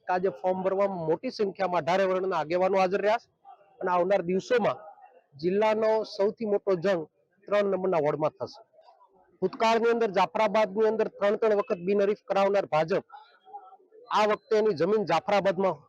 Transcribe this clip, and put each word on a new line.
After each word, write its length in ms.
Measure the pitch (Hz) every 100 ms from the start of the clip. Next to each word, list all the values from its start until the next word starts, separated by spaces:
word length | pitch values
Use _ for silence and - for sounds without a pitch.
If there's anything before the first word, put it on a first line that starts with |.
કે 100 | -
આજે 180 | 180 185 180
ફોર્મ 200 | 185 185
ભરવામાં 440 | 185 190 202 185 156
મોટી 220 | 170 262
સંખ્યામાં 460 | - 202 180 185 175
અઢારે 240 | 151 190 190
વર્ણના 300 | 185 190 175
આગેવાનો 360 | 151 180 185 190
હાજર 200 | 185 196
રહ્યા 180 | 202 233
છે 80 | _ _ - - _ _
અને 120 | 185
આવનાર 300 | 180 180 196 170
દિવસોમાં 540 | 185 - 247 208 208 - - - - _ 135
જિલ્લાનો 500 | 170 202 220 214 220 220 202
સૌથી 340 | - 202 208 220
મોટો 220 | 202 - 185
જંગ 240 | 185 175 151 _ _ _ -
ત્રણ 240 | 202 202
નંબરના 300 | 185 190 175
વોર્ડમાં 300 | 147 147 151
થશે. 260 | _ - - - _ - _ _ _ _ _
ભૂતકાળની 520 | 185 - 226 226 233
અંદર 140 | 233 226 190
જાફરાબાદની 720 | 180 214 220 214 214 196 220
અંદર 160 | 220 208 -
ત્રણ 220 | 202 214
ત્રણ 200 | 220 208
વખત 180 | 202 190 175
બિનહરીફ 360 | 202 196 214 -
કરાવનાર 380 | 190 196 202 135
ભાજપ 320 | 151 160 185 - - - _ - - - - _ - - 185
આ 80 | 214
વખતે 260 | 208 _ 214
એની 160 | 214 151
જમીન 280 | 175 214 185
જાફરાબાદમાં 720 | 160 - 202 185 180 190 151